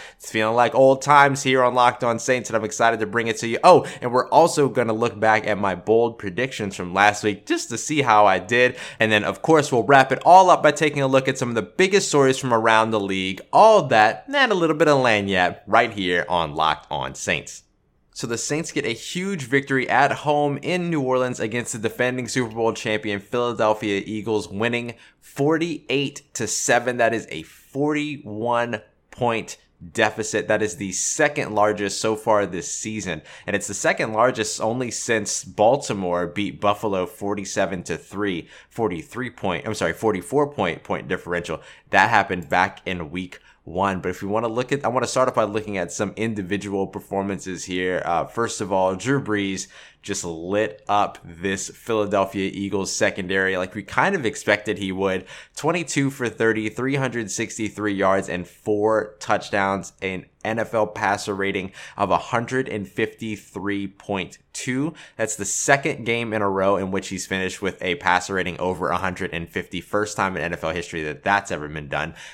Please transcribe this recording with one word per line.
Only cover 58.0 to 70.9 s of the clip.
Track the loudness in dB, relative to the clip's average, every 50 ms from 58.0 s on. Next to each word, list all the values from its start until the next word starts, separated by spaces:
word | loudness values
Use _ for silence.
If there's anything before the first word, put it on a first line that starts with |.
| 2 2 2 2 0 -2
and | -6 -8 -8 -10
four | -16 _ _ -2 0 2 2 2 2 2 0 -4 -10 _
touchdowns, | -2 -2 -2 -2 -2 -2 -2 0 0 0 -2 -4 -6 -10 -12 _
an | -8 -8 -6 -8 -10 _ _ _
N | -6 -4 -4 -4
F | -4 -2
L | -2 -2 -2
passer | -2 -2 -4 -2 -2 -2 -2 -4 -6 -4
rating | -2 -4 -2 -4 -4 -8 -8 -12 -18 -20 -16 -6 -4
of | 0 0
a | 0
hundred | -2 0 -2 -4 -4 -4 -2 -4 -4 -4
and | -4 -6 -8 -8 -8
fifty-three | -4 -4 -4 -4 -4 -10 -10 -10 -10 -10 -12 -14 -12 -8 -6 -4 -4 -4 -6 -8
point | -12 -16 -8 -6 -6 -6 -6 -8 -12 -20 _ _ -14
two. | -10 -8 -6 -4 -4 -4 -6 -8 -12 -20 -18 _ -6
That's | -6 -4 -4
the | -6 -6
second | -6 -4 -2 2 2 2 2 2 -4 -6 -4 -4
game | -2 -2 -2 -2 -2
in | -2 0
a | 0 0
row | 0 2 2 2 2 2
in | 0 -2
which | -4 -4 -6 -6
he's | -8 -8 -6
finished | -4 -4 -2 -2 -4 -4 -4
with | -4 -6 -4 -4
a | -4 -4 -4
passer | 0 2 4 4 4 2 0
rating | -2 -2 -2 -2 -4 -2
over | -2 -4 -2 -2 -2 -2
a | -2
hundred | -2 -2 -4 -4 -4 -6 -6 -6
and | -8 -8 -6
fifty. | -8 -8 -8 -6 -10 -10
First | -6 -4 -2 -2 -2 -2 -2
time | -2 -2 -2 -2
in | -4
N | -4 -4 -6
F | -4 -4
L | -4
history | -4 -4 -6 -6